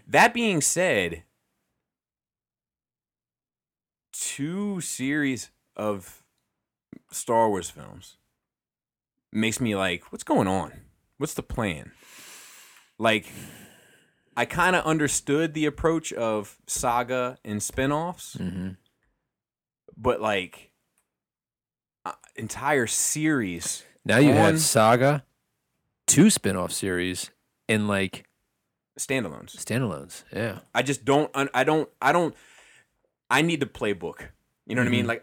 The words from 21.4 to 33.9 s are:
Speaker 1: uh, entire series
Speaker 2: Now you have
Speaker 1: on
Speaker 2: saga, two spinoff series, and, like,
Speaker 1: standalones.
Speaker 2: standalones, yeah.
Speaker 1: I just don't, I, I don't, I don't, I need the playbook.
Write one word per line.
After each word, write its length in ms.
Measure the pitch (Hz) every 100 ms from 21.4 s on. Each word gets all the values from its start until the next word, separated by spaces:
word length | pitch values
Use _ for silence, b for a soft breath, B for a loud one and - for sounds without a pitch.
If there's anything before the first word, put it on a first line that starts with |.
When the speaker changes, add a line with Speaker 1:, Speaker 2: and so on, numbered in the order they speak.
| _ _ _ _ _ _ 90
Speaker 1:
uh, 80 | - _ -
entire 520 | 110 - 135 143 113
series 960 | - - 151 156 143 101 85 - - - _ -
Speaker 2:
Now 120 | 110
you 140 | 147
have 200 | 120 - 160
Speaker 1:
on 40 |
Speaker 2:
saga, 640 | 156 120 110 120 135 147 - _ _ _ _ _ _ _ -
two 180 | - 214
spinoff 460 | - 101 95 87
series, 600 | - 101 90 92 90 - _ _ _ -
and, 180 | 110 104
like, 400 | 98 95 - - _ _ _ _ _ _ -
Speaker 1:
standalones. 560 | - 135 98 64 - -
Speaker 2:
standalones, 680 | - 117 123 76 71 - -
yeah. 260 | - 113 92 - -
Speaker 1:
I 60 |
just 240 | 131 139 113
don't, 260 | 139 151
I, 140 | 139 139
I 100 | 123
don't, 260 | 131 156 139 -
I 100 | 131
don't, 240 | 170 160 b b b b b b _ _ _ -
I 120 | 127
need 180 | 170 160
the 40 | 131
playbook. 640 | - 107